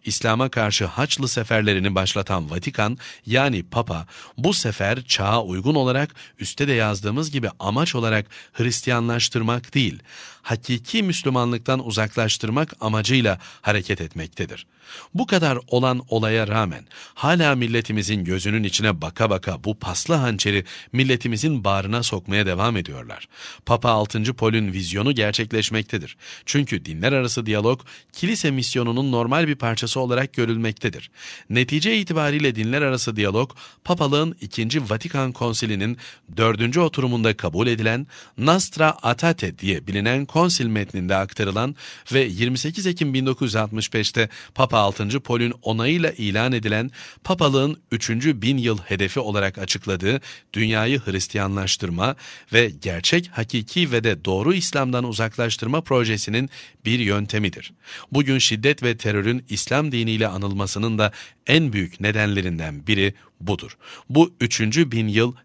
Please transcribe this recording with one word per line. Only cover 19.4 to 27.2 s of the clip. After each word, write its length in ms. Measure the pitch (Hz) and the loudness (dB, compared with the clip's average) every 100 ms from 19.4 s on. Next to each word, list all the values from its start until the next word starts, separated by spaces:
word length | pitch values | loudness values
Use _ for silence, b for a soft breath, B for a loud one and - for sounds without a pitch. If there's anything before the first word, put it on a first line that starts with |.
| - 85 | -2 -4
bu 160 | 98 107 | -4 -6
paslı 360 | - 92 - 165 | -4 -4 0 2
hançeri 500 | 127 104 104 101 92 B B | 2 0 0 0 -2 B B
milletimizin 680 | 120 131 123 127 110 151 143 | 0 2 2 0 0 0 0
bağrına 400 | 98 98 95 117 | 0 0 0 -2
sokmaya 420 | 120 101 87 98 98 | -2 -4 -2 0 2
devam 320 | 90 110 110 | 2 0 0
ediyorlar. 500 | 82 67 58 - - B B B - | -4 -10 -14 -16 -18 B B B 0
Papa 240 | 120 120 | 2 4
altıncı 440 | 110 107 113 107 | 2 2 0 -2
Paul'ün 400 | 127 113 113 104 | 0 2 2 0
vizyonu 380 | 92 90 95 117 | -2 -4 -2 0
gerçekleşmektedir. 1080 | 135 104 104 110 110 104 110 107 107 73 - B B - | 2 0 0 -2 -2 0 -2 -2 -6 -8 -14 B B -2
Çünkü 400 | 143 135 98 80 | 0 0 -2 -4
dinler 260 | 80 107 | -6 -2
arası 340 | 139 | -2